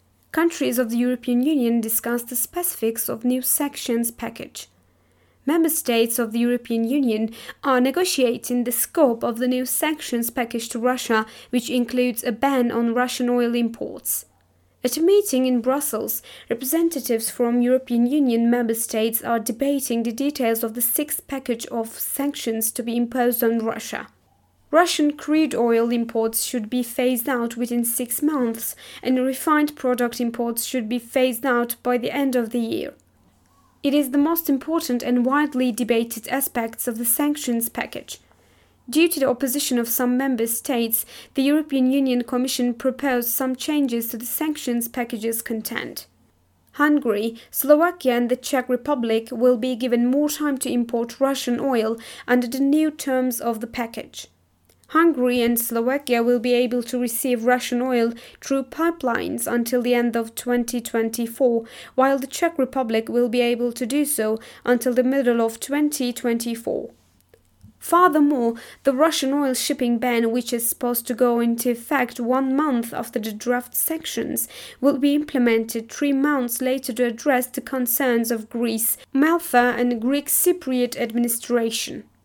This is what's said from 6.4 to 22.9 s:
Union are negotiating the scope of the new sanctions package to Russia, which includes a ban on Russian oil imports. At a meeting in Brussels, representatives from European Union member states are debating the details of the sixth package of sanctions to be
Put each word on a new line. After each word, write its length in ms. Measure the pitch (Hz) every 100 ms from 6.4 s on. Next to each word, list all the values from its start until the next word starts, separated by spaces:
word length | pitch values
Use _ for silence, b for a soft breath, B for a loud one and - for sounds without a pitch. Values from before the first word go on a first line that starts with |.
| 240 247 240 233 226
Union 440 | 294 254 214 220 B B B
are 160 | 285 254
negotiating 840 | 254 302 370 - 247 247 - 247
the 80 | 240
scope 520 | 240 - - 277 233
of 140 | 233 226
the 100 | 247
new 200 | 254 254
sanctions 640 | - 311 302 - 240 233
package 380 | 254 233 233 226
to 100 | 233
Russia, 480 | 240 254 - 220 220 B B
which 180 | 247 240
includes 540 | 247 240 247 247 233
a 80 | -
ban 400 | 233 277 269 240
on 240 | 233 233 233
Russian 340 | 247 - 247
oil 240 | 247 240
imports. 720 | 240 233 233 - - - - - _ _ _ _ _
At 140 | 247 302
a 40 |
meeting 460 | 330 403 403 254 254
in 140 | 247
Brussels, 600 | 240 277 285 214 220 - B B B
representatives 840 | 233 262 320 330 294 233 226 226
from 320 | - 240 240
European 420 | 240 254 262 240 240
Union 460 | 294 269 233 233
member 240 | 240 233 226
states 480 | - 220 226 226
are 160 | - 233
debating 640 | 226 233 277 285 - 233
the 80 | 226
details 520 | 233 277 294 233 226
of 120 | 226 233
the 60 |
sixth 460 | 240 - 294 - -
package 380 | 269 262 233 -
of 160 | 226 226
sanctions 840 | - - - 285 285 240 226 226
to 100 | -
be 120 | 233